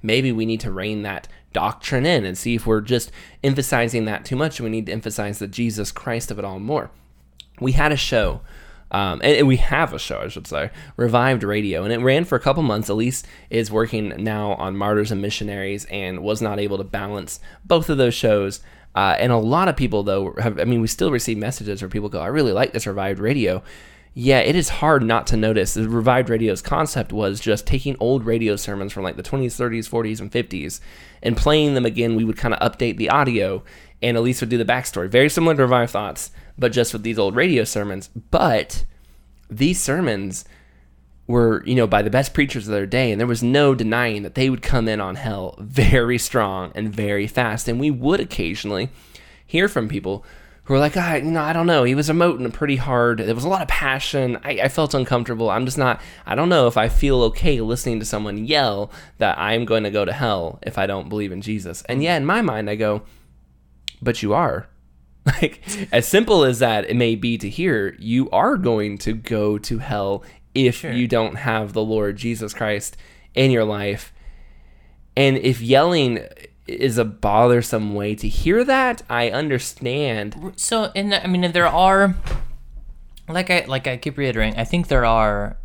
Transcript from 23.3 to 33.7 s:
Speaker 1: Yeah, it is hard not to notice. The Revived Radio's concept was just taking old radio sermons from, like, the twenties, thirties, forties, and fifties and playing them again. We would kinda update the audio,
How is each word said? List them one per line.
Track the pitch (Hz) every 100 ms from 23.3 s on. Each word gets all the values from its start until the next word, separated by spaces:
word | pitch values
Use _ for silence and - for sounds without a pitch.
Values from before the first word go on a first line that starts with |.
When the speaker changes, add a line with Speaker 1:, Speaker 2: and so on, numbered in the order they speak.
| 143 101 92 - - - - _
Speaker 1:
Yeah, | - 123 131
it | - 175
is | -
hard | - 151 147
not | 113 113 -
to | 117
notice. | 107 110 92
The | 107 110
Revived | 117 113 127 123
Radio's | 113 113 92
concept | - 151 156 131 -
was | 107 101 104
just | 113 104 -
taking | 135 139 135
old | 117 135 113
radio | 117 110 101
sermons | - 101 98
from, | 101
like, | 95 -
the |
twenties, | 92 135 127 -
thirties, | 123 113 110
forties, | 117 110 110
and | 104
fifties | 123 - 92 73 - - - - -
and | - 113
playing | 147 156 147 135
them | 120
again. | 101 117 113
We | 113
would | 107
kinda | 117 110
update | 117 - 120 95
the | 104
audio, | 143 135 113 98 95 -